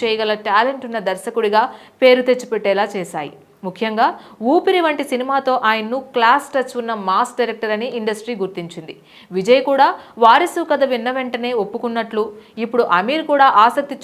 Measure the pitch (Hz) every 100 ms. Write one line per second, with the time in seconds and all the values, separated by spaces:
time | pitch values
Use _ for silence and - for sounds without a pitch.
0 | 226 220 214 208 214 202 254 269 254 226
1 | 190 190 240 233 214 214 254 - - -
2 | 262 254 254 247 - 214 196 196 196 202
3 | 170 165 143 - _ _ 185 180 220 214
4 | 285 - - - 220 320 - 370 320 302
5 | 285 247 262 277 262 254 220 220 220 262
6 | 262 247 226 277 285 269 254 240 226 220
7 | 190 196 240 247 233 220 220 214 254 240
8 | 214 214 247 196 190 180 170 175 156 -
9 | _ - - 185 190 262 269 269 320 392
10 | - - 226 269 349 349 320 285 269 240
11 | 240 262 247 240 240 240 196 233 233 233
12 | 220 220 220 - - 220 226 240 - 175
13 | 214 311 311 285 269 202 226 294 285 269